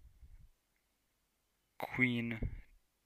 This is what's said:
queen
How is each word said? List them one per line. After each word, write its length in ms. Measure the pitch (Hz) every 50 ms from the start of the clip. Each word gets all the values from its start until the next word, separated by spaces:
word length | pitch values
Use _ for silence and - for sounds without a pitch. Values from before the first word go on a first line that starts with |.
| - - - - - - - - - - - _ _ _ _ _ _ _ _ _ _ _ _ _ _ _ _ _ _ _ _ _ _ _ _
queen 720 | - - - - 123 127 123 120 117 117 117 117 110 - - - - - - - - _ _ _ _ _